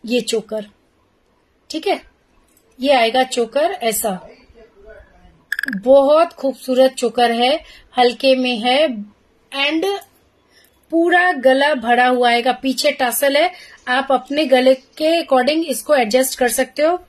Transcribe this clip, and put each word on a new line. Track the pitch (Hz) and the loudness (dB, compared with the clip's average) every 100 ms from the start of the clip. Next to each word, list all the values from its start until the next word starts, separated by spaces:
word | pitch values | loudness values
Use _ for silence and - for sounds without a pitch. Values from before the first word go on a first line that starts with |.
| 214 | -6
ये | 247 | -4
चोकर, | - 226 214 220 208 _ _ _ _ _ _ _ _ _ - | -2 -6 -6 -10 -12 _ _ _ _ _ _ _ _ _ -14
ठीक | 311 392 | -8 -4
है, | 320 - _ _ _ _ _ _ - | -6 -8 _ _ _ _ _ _ -6
ये | 262 | 0
आएगा | 262 226 254 | 2 2 0
चोकर | 254 254 226 277 330 392 | -2 -2 -4 -2 -2 -2
ऐसा, | 233 208 226 185 - - _ - 220 _ 214 220 - _ - _ - - - 208 | -4 -4 -4 -6 -12 -20 _ -20 -20 _ -20 -20 -20 _ -20 _ -14 -12 -10 -4
बहुत | 226 277 269 302 339 | 4 4 6 4 2
खूबसूरत | - 269 262 - 254 262 | -2 -8 -6 -2 2 2
चोकर | 254 240 233 240 | 2 -4 0 0
है, | 233 247 311 - - _ - | 0 -2 -2 -6 -20 _ 0
हल्के | 247 233 269 262 | 0 2 0 0
में | 254 240 | 0 -2
है, | 240 262 311 226 202 _ _ _ _ 277 | 0 0 0 -4 -14 _ _ _ _ -6
and | 277 320 370 403 - _ _ _ _ _ _ _ _ | -4 -2 -4 -6 -10 _ _ _ _ _ _ _ _
पूरा | 330 339 349 359 | 0 2 2 2
गला | 302 254 269 285 | 2 2 2 2
भरा | 294 226 240 247 | 0 0 2 2
हुआ | 254 240 | 2 2
आएगा। | 240 247 | 2 0
पीछे | 247 269 254 294 | -2 -4 -2 -2
टसल | 277 247 233 285 285 | -2 -4 -2 0 2
है, | 349 359 - - - | 0 -4 -20 -14 -6
आप | 254 262 | -4 0
अपने | 262 254 285 | -2 -2 -4
गले | 302 254 254 | 2 2 4
के | 262 _ - 311 339 | 2 _ -4 0 0
according | 320 262 254 311 | 0 0 0 -2
इसको | 330 233 - | -2 -6 0
adjust | 294 220 247 262 - | 0 2 0 -2 -2
कर | 247 | -2
सकते | 247 254 - | -2 -4 -2
हो, | 311 359 | -2 -2